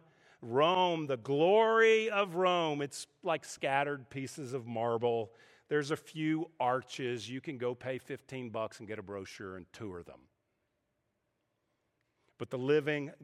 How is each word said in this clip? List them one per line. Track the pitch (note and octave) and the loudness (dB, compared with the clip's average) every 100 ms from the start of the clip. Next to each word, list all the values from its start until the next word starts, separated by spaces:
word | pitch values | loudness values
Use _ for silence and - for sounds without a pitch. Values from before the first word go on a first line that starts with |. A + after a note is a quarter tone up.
| _ _ _ - | _ _ _ -16
Rome, | A#2 B2+ D#3+ F#3 F3+ E3 C#3+ | -2 4 4 6 4 2 -2
the | B2 | -4
glory | C3 C#3+ F3 G#3+ A3 A3+ A3+ A3 A3 | 0 4 6 6 6 6 6 6 2
of | G3+ G3 E3+ | 0 0 2
Rome. | F#3 F3 D#3+ D3 | 4 4 2 -2
It's | C#3+ - - _ | -4 -8 -16 _
like | F#3 D#3+ - | -2 -2 -4
scattered | - D3 C3+ C#3+ C#3 A#2+ | -6 0 2 0 -4 -10
pieces | C3+ C3 - B2 | -10 -8 -8 -8
of | C3 A#2 | -8 -4
marble. | A2+ A#2 A2+ A#2+ A#2 G#2+ - - _ - | -2 0 2 2 0 -4 -10 -20 _ -2
There's | D3+ C#3 | 0 0
a | D#3 | -4
few | - D#3+ D#3 D#3 D#3+ - | -6 -4 0 0 -2 -2
arches. | B2 B2+ - - B2+ B2 G#2 | 0 0 -4 -6 -4 -4 -6
You | B2+ | -10
can | E3 B2+ | -10 -4
go | B2 | -4
pay | B2 B2+ B2+ | -4 -8 -8
fifteen | - C3+ - C3 A#2+ | -8 -12 -10 -10 -6
bucks | A2 A2 - | -6 -6 -8
and | G#2 | -12
get | G#2+ | -10
a | |
brochure | F#2+ G2+ F#2+ - G2 F#2 | -10 -10 -10 -12 -12 -12
and | F2 | -14
tour | - G#2+ F2 | -12 -12 -12
them. | D#2+ B1 C2 _ _ _ _ _ _ _ _ _ _ _ _ _ _ _ _ _ _ _ _ - | -14 -20 _ _ _ _ _ _ _ _ _ _ _ _ _ _ _ _ _ _ _ _ _ -14
But | A#2 | -8
the | B2+ | -2
living | C3+ D3+ C#3+ D3 C#3+ - | 2 2 2 -4 -6 -12